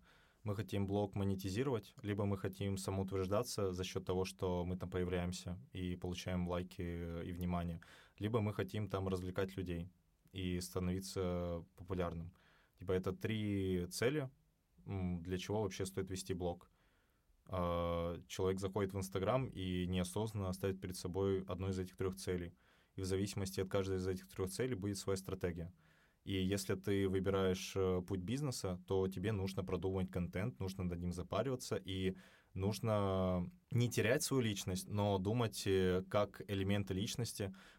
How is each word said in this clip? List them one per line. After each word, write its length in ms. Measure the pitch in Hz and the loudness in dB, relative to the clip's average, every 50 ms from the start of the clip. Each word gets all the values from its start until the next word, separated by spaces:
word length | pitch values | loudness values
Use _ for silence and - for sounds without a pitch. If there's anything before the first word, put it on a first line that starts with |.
| - - - - - - _ _ - | -14 -20 -20 -20 -20 -20 _ _ -6
Мы 120 | 107 98 | -4 -2
хотим 300 | 98 107 - - 101 98 | -2 -2 -2 0 0 0
блог 280 | 95 98 101 104 98 - | 2 2 2 2 2 0
монетизировать, 760 | 104 98 98 98 95 - 98 92 110 135 143 127 107 - - - - - | 0 2 2 2 0 0 -2 0 0 0 0 0 -2 -2 -6 -14 -8 -4
либо 220 | 104 104 98 104 | -2 0 0 2
мы 140 | 101 101 95 | 2 0 0
хотим 400 | - 101 92 - 101 98 98 95 | -2 -4 -2 -2 -2 0 0 -2
самоутверждаться 920 | 95 - 98 95 95 95 95 95 95 92 101 107 120 - - - 101 95 90 | -2 -2 0 0 0 0 0 0 2 2 2 2 0 0 0 0 0 0 0
за 120 | 90 92 | -2 -2
счет 200 | - - 95 92 | -4 -4 -4 -2
того, 180 | - 92 92 92 | 0 0 0 0
что 400 | 92 - - 98 92 90 90 87 | -2 -2 -2 0 0 0 0 0
мы 120 | 90 92 92 | -2 -2 -4
там 100 | 92 87 | -4 -4
появляемся 680 | 92 92 90 87 90 90 87 90 92 - - 90 90 101 - - - | -2 0 0 0 0 0 0 -2 -4 -4 -6 -8 -8 -8 -10 -10 -8
и 240 | 95 92 90 90 | -4 -4 -2 -2
получаем 520 | 90 - 90 87 87 - 95 92 90 90 87 | -2 -4 -4 -4 -4 -2 0 0 0 2 2
лайки, 320 | 87 87 90 90 - - 90 | 0 0 -2 -4 -6 -6 -4
э, 420 | 85 85 85 85 85 85 85 85 | -4 -4 -4 -4 -4 -4 -4 -6
и 60 | 90 90 | -6 -4
внимание. 480 | 87 90 90 87 87 87 85 85 85 - - - - - - _ - | -2 -2 0 0 0 0 -2 -4 -6 -10 -14 -20 -20 -20 -18 _ -4
Либо 220 | 98 104 113 117 | -2 0 2 2
мы 140 | 104 107 104 | 2 2 0
хотим 340 | - 98 95 - 107 107 98 | -2 -2 -2 -2 -4 -2 0
там 200 | 98 95 95 95 | 0 0 0 2
развлекать 480 | 95 90 92 92 90 98 98 95 - - | 0 0 0 -2 0 0 -2 -2 -2 -4
людей 320 | 92 90 87 82 85 95 - _ _ _ _ _ _ _ - | -4 -2 -2 -4 -4 -6 -10 _ _ _ _ _ _ _ -8
и 260 | 98 95 90 90 87 | -4 -2 0 0 0
становиться 1040 | 87 - - 95 92 90 90 95 95 - - 98 92 90 90 87 87 87 85 85 82 - _ | -2 -4 -2 -2 0 0 0 -2 -2 -4 -2 -2 0 0 0 0 -2 -2 -4 -4 -6 -10 _
популярным. 560 | - 95 90 98 90 87 85 82 82 85 90 - - - - - - _ _ _ - | -14 -8 -4 -2 0 0 -2 -2 -4 -8 -10 -12 -16 -20 -20 -20 -20 _ _ _ -10
Типа 140 | 95 92 92 | -2 0 0
это 200 | 92 92 98 92 | 0 2 0 -2
три 760 | - - 104 110 107 107 104 101 98 98 95 92 90 87 90 | -2 -2 -2 -2 0 0 0 2 2 2 2 2 0 0 -2
цели, 400 | - - 110 123 147 151 135 131 - _ _ _ _ _ _ _ _ - - | -2 0 0 0 0 0 -4 -6 -8 _ _ _ _ _ _ _ _ -16 -8
м, 360 | 101 101 98 92 90 90 87 85 | -4 -2 0 0 0 0 -2 -2
для 140 | 92 92 90 | -2 -4 -2
чего 240 | - - 101 104 110 | -2 0 0 0 0
вообще 220 | 95 92 - 98 | 0 -2 -2 -4
стоит 240 | 92 - - 95 92 | -4 -2 -4 -4 -4
вести 240 | 95 92 - - 95 | -4 -6 -4 -4 -4
блог. 360 | 90 92 87 87 87 - - _ _ _ _ _ _ _ _ _ _ _ _ _ _ - | -2 -2 -2 -2 -4 -8 -20 _ _ _ _ _ _ _ _ _ _ _ _ _ _ -12
А, 680 | - - 90 90 87 87 85 87 85 85 85 85 85 87 82 - - | -6 -2 0 0 2 2 2 2 2 0 0 0 -2 -4 -6 -8 -6
человек 320 | - - 95 92 95 95 | -2 0 2 2 2 2
заходит 320 | 98 95 - 110 101 95 98 | 0 0 0 2 0 2 0
в 40 | 101 | -2
Instagram 480 | 92 95 - 98 92 101 120 131 131 117 | -2 -2 -2 0 2 2 2 2 2 -2
и 380 | - 95 95 92 90 90 90 90 | -4 -4 -2 0 0 2 2 2
неосознанно 640 | 92 92 90 90 - 104 110 110 107 104 98 92 92 | 2 2 2 0 0 -2 -2 0 0 -2 -2 -2 -2
ставит 280 | 95 - 98 95 95 | 0 0 0 0 0
перед 160 | - 92 90 | -4 -6 -6
собой 480 | - - 92 87 95 98 98 98 95 95 98 | -4 -4 -2 0 2 2 4 4 2 0 -2
одну 200 | 95 85 92 95 | -4 -2 0 0
из 80 | 95 92 | 0 0
этих 180 | 92 90 - | -2 -4 -4
трех 200 | - 95 95 92 | -2 -2 -2 -2
целей. 380 | - - - 92 87 87 87 - - _ _ _ _ _ _ _ | -2 -2 -2 -2 -2 -2 -4 -10 -14 _ _ _ _ _ _ _
И 60 | - 95 | -4 -2
в 20 | |
зависимости 540 | 92 95 95 98 98 - 101 98 92 - 98 | 0 2 2 2 0 0 -2 -4 -2 -2 -2
от 80 | 95 95 | -2 0
каждой 280 | - 101 95 95 95 92 | 2 2 2 2 0 0
из 80 | 92 95 | 0 0
этих 200 | 92 92 - - | -2 -2 -4 -8
трех 220 | - - 95 92 | -6 -4 -2 -2
целей 240 | - - 120 131 123 | 0 0 -2 0 0
будет 240 | 92 92 101 101 95 | -2 -2 -2 -2 -2
своя 180 | - - 98 | 0 0 0
стратегия. 560 | 95 95 - 98 92 - 90 82 85 82 85 - - _ - - _ _ _ _ _ - | 0 -2 -4 -4 -2 0 -2 0 -2 -6 -8 -10 -14 _ -20 -20 _ _ _ _ _ -6
И 100 | - 98 | -2 0
если 400 | 95 95 92 101 98 98 - 101 | 2 2 2 2 0 0 0 -2
ты 340 | 92 - 107 101 98 98 95 | 0 2 2 4 4 4 4
выбираешь, 640 | 92 95 92 98 95 95 95 92 92 92 - - - | 4 2 2 4 4 4 4 4 2 2 -2 -4 0
э, 260 | 98 95 92 92 90 90 | 2 2 4 4 2 0
путь 140 | - 101 95 | 0 -2 -2
бизнеса, 580 | 90 90 120 139 151 139 123 - - 95 90 90 - | -2 0 -2 0 0 -2 -2 -2 -2 -2 -4 -4 -2
то 220 | - 98 95 95 95 | 0 2 4 4 2
тебе 240 | 95 95 92 104 110 | 0 0 0 0 2
нужно 320 | 98 95 98 95 104 95 | 2 0 0 -2 -2 -2
продумывать 460 | 92 92 87 87 95 95 95 92 92 | -2 0 0 0 2 2 2 0 0
контент, 500 | - 92 87 82 - 90 98 123 127 - | 0 0 -2 0 0 0 -2 -2 -2 -4
нужно 240 | 98 95 95 - 95 | -4 -4 -2 -2 -2
над 160 | 87 87 85 | -2 -2 -2
ним 120 | 87 87 85 | -2 -2 -2
запариваться, 640 | 87 85 - 92 101 117 135 127 123 - - - | -2 -4 -2 0 0 2 2 0 -2 -2 -2 -2
и 380 | - 95 92 95 95 95 92 92 - - - - - _ _ - | -2 -2 -2 -2 0 0 0 0 -2 -8 -20 -20 -20 _ _ -4
нужно 960 | 92 92 101 98 - - 113 107 104 101 98 95 95 92 92 92 90 87 87 - - _ - | -2 0 0 0 0 0 2 2 4 4 4 4 4 4 4 4 2 0 -2 -6 -12 _ 0
не 180 | - 117 123 117 | 2 2 2 4
терять 320 | - - 101 107 127 151 - | 4 4 4 4 4 4 2
свою 200 | - 139 135 117 | 2 2 4 4
личность, 460 | 110 101 98 - 101 92 92 - - | 2 2 0 -2 -2 -2 -2 -2 -2
но 300 | 104 104 104 104 101 95 | 0 2 4 4 4 4
думать, 480 | 92 101 113 123 120 - - - - | 4 2 2 2 2 0 0 -2 2
э, 380 | 104 95 95 92 92 90 92 95 - | 4 4 6 6 6 4 4 2 2
как 320 | - 104 104 101 - - - - | 2 2 2 2 -2 -8 -6 -2
элементы 460 | 104 98 95 95 101 101 98 98 98 | -2 0 2 4 4 2 2 0 0
личности 600 | 92 101 120 - - 117 - - - 104 95 95 - - - - | -2 -2 -2 -2 -2 -4 -4 -2 -4 -4 -4 -4 -8 -16 -20 -20